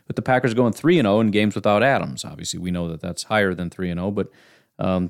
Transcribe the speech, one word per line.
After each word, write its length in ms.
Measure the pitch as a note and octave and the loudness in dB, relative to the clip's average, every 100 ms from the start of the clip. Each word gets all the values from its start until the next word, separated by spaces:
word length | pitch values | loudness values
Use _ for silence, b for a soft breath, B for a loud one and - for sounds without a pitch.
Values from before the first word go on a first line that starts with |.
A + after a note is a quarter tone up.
| B | B
with 100 | - | -6
the 40 | |
Packers 320 | A#2+ B2+ B2+ | 0 2 2
going 200 | A2+ A#2+ | 2 2
three 260 | - D3+ F3 | 2 2 4
and 80 | G#2+ | 4
oh 140 | G#2+ | 4
in 100 | A2 | 4
games 240 | G2+ G#2+ G2+ | 2 2 0
without 280 | G#2 G#2 | 2 4
Adams. 420 | B2+ A#2+ D#2+ C2 - | 4 2 -2 -8 -12
Obviously, 340 | - E2+ F2 | -12 -10 -8
we 120 | F2+ | -6
know 180 | F2+ E2+ | -4 -4
that 120 | D#2+ | -6
that's 220 | F2+ E2+ | -10 -10
higher 300 | - G#2+ G2 | -2 0 2
than 160 | F2 F2 | 0 -6
three 200 | - F2+ | -6 -6
and 100 | F2 | -4
oh, 100 | F#2+ | -4
but, 180 | G2+ F#2 b b b b b | -4 -6 b b b b b
um, 280 | F#2+ F#2 F2+ | -2 0 -2